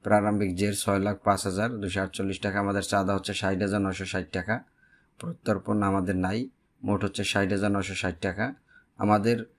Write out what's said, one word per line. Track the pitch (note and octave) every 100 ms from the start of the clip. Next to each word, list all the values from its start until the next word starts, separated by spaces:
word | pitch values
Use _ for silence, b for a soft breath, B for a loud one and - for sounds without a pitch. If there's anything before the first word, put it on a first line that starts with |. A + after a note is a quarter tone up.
প্রারম্ভিক | G#2 G#2 G#2 G#2 G2+ F2+
জের | G2+
ছয় | G2 - G2
লাখ | G2 G2+
পাঁচ | - G2
হাজার | G2+ F#2 A2+ A#2
দুইশো | G2 F#2+
আটচল্লিশ | F#2+ - G2 F#2+
টাকা, | G#2 G2
আমাদের | G2+ G2
চাঁদা | F#2+ G2+ F#2+
হচ্ছে | G2 F#2+
ষাট | G2 G2 F#2+
হাজার | G2+ G#2
নয়শো | G2 F#2+
ষাট | F#2+ F#2+ F2+
টাকা, | F#2+ F2+ A#2 - b b b b _
প্রত্যর্পণ | E3+ E3 - G2 - G#2+
আমাদের | G2+ G2 F#2 F#2
নাই, | F#2 G#2+ C3 _ _ _
মোট | G2+ G2+
হচ্ছে | G2 -
ষাট | G2 G2+ G2
হাজার | G2 G#2
নয়শো | G2+ F#2+
ষাট | F#2+ F#2+ E2+
টাকা | G2+ F#2 A#2+ C3+ b b b _
আমাদের। | G#2 G#2 G#2 A#2 A2+